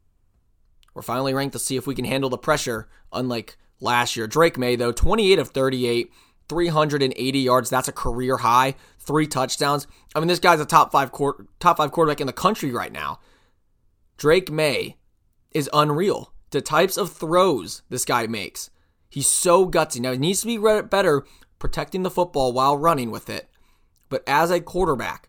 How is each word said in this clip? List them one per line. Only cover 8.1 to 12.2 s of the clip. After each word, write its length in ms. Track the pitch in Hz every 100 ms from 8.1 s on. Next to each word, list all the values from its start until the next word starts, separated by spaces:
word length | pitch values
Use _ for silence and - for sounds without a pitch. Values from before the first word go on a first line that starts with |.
| 120 127 131
high. 360 | 117 123 135 135 - _
Three 300 | - 151 156
touchdowns. 580 | 139 131 - 143 147 - - _
I 40 | 151
mean, 80 | 165
this 140 | 175
guy's 200 | 180 165
a 60 | 147
top 240 | 160 139
five 220 | 147 131
quar-, 340 | - 139 - - -
top 160 | 180 165
five 160 | 147
quarterback 280 | 170 156 147